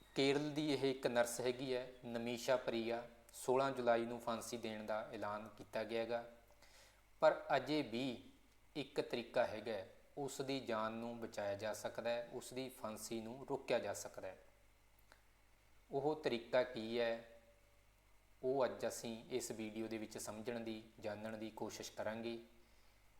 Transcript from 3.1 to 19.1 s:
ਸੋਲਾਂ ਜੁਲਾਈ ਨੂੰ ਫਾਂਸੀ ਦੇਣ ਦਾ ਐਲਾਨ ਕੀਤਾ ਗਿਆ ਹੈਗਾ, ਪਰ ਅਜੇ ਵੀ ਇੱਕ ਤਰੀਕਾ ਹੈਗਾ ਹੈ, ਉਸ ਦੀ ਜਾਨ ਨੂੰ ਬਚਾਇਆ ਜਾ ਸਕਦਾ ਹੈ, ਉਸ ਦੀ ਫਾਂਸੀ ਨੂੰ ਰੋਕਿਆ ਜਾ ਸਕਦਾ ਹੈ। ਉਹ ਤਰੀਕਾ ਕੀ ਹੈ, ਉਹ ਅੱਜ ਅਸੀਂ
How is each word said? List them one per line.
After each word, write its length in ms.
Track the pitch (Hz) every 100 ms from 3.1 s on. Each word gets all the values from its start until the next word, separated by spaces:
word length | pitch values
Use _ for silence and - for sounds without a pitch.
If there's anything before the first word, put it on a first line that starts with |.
| - -
ਸੋਲਾਂ 360 | - - 127 135
ਜੁਲਾਈ 340 | 127 120 117 117
ਨੂੰ 140 | 120
ਫਾਂਸੀ 360 | 120 113 - 120
ਦੇਣ 300 | 113 107 107
ਦਾ 140 | 107 117
ਐਲਾਨ 360 | 113 104 104 110 -
ਕੀਤਾ 260 | - -
ਗਿਆ 160 | 110 113
ਹੈਗਾ, 240 | 113 117 120 - - - - - - - - -
ਪਰ 180 | 156 151 - 147
ਅਜੇ 260 | 127 151
ਵੀ 400 | 127 113 135 107 - - - - - -
ਇੱਕ 240 | 135 -
ਤਰੀਕਾ 460 | - 123 117 127 117
ਹੈਗਾ 260 | 110 107
ਹੈ, 160 | 104 92 - - -
ਉਸ 240 | 143 -
ਦੀ 200 | 135 135
ਜਾਨ 320 | 117 110 110
ਨੂੰ 260 | 113 117 117
ਬਚਾਇਆ 340 | 113 - 120
ਜਾ 180 | 120 107
ਸਕਦਾ 360 | 98 120 - 113
ਹੈ, 180 | 120 120
ਉਸ 200 | 127 -
ਦੀ 160 | 127 131 -
ਫਾਂਸੀ 380 | 110 107 - 113
ਨੂੰ 260 | 113 127 131
ਰੋਕਿਆ 280 | 135 - 120
ਜਾ 160 | 101
ਸਕਦਾ 340 | 95 104 - 95
ਹੈ। 80 | 92 - - - - - - - - - - - - - - -
ਉਹ 240 | 139 139
ਤਰੀਕਾ 480 | 156 147 120 - 127
ਕੀ 360 | 127 120 110 117
ਹੈ, 340 | 117 117 - - - - - - - - - - - -
ਉਹ 220 | 131 139
ਅੱਜ 220 | 120 104 117
ਅਸੀਂ 300 | - 120